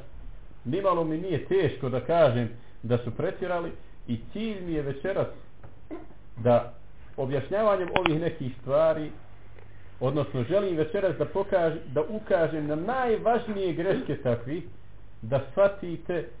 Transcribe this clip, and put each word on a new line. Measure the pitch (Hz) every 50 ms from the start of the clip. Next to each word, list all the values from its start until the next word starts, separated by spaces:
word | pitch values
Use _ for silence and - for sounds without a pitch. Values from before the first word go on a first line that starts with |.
| - - - - - - - - - - - - -
nimalo | 120 143 190 196 190 180 170 170
mi | 156 156 160
nije | 180 190 170 131 -
teško | - 185 196 180 131 - - - 127
da | 120 123
kažem | 117 - 160 170 160 139 117 123 120 110 - - - - - - -
da | 113 123 120
su | - 120
pretjerali | - - 147 180 185 - 190 175 180 175 170 151 - - - - - - - -
i | 117 113 - - -
cilj | - 220 226 214 190
mi | 180 175 160
je | 151
večeras | 139 139 139 139 - 185 202 180 135 - - - - - - - - - - - - - - - - - - - - - - -
da | 113 120 120 117 120 120 - - - - - - - - - -
objašnjavanjem | 135 127 139 139 - - 190 202 220 214 202 190 180 175 - -
ovih | 185 170 151 156
nekih | 170 165 165 - 143 123 131 -
stvari, | - 127 135 147 160 160 156 156 151 - - - - - - - - - - - - - - - - - - -
odnosno | 123 131 143 151 139 - - 131 120
želim | 113 170 202 202 190 175 156
večeras | 156 151 - 202 190 185 147 -
da | 147
pokaž-, | - - 185 196 - 202 185 170 160 156 165 - - 127
da | 147 156 196
ukažem | 214 214 - - 196 175 165 151 156 156 151 147
na | 151
najvažnije | 156 170 214 254 262 254 240 220 185 165 214 240 220 - 214 214 196 190 180 160
greške | 151 170 190 165 131 - - 143 -
takvi, | - 127 117 117 - 127 147 180 - - - - - - - - - - - -
da | - 113 117 110 110 -
shvatite | - 190 196 196 196 - - 175 165 - - - 180 165 147 - - -